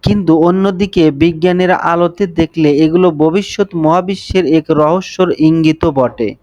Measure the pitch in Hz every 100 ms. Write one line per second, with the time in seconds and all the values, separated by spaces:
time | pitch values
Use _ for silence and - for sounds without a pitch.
0 | - 208 170 160 170 185 196 180 175 185
1 | 156 139 165 160 180 180 185 180 - 170
2 | 175 170 196 165 160 - 156 147 156 170
3 | 180 151 156 175 196 - 196 170 156 170
4 | 185 190 - 185 160 160 151 151 151 180
5 | 185 - 185 - 156 165 160 156 170 135
6 | 123 - 110 90